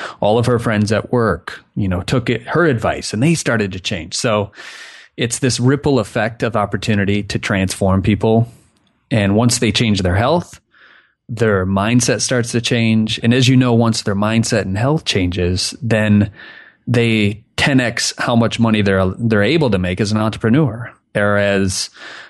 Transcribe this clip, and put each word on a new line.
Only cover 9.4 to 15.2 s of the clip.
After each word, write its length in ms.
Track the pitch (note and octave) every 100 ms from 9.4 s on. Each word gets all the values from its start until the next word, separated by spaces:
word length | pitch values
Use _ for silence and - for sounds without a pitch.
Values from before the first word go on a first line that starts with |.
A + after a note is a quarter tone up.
| A#2+ -
they 140 | A2+
change 300 | G2 A#2 G2
their 120 | F#2
health, 460 | F#2 B2 F3 - - _ _ - - _ _ -
their 380 | A#2 A2+ G2 F#2
mindset 540 | G2 G#2 B2 B2+ G#2+
starts 320 | - B2+ A#2
to 80 | A#2+
change. 580 | A#2 A#2+ A2+ A2 A2 -
And 100 | A#2
as 140 | B2+ B2+
you 80 | C3
know, 180 | B2+
once 280 | A#2 A#2 A2
their 120 | -
mindset 480 | G2 G#2+ A2+ G#2+ A2
and 160 | F#2+ G2
health 260 | B2+ D#3
changes, 720 | - G2+